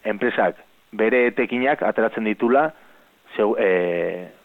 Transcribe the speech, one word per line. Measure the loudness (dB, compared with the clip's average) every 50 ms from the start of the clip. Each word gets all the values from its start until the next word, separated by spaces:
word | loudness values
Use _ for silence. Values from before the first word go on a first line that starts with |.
| -6
enpresak | -6 -4 -2 -4 -2 0 0 0 -2 -2 -4 -12 _ _ _ _ _
bere | -4 0 0 2 4 4 2
etekinak | 2 0 -2 -2 -2 -2 -2 0 0 0 0 -2
ateratzen | -2 0 0 0 -2 -2 -2 -4
ditula | -2 -2 0 2 2 4 4 2 0 -2 -8 -20 -20 -20 _ _ _ _ _ _ -8 -4
zeu-, | -2 0 0 0
eh, | 0 2 2 2 2 0 0 -2 -2 -4 -4 -6 -8 -12 -14 -18 -20 _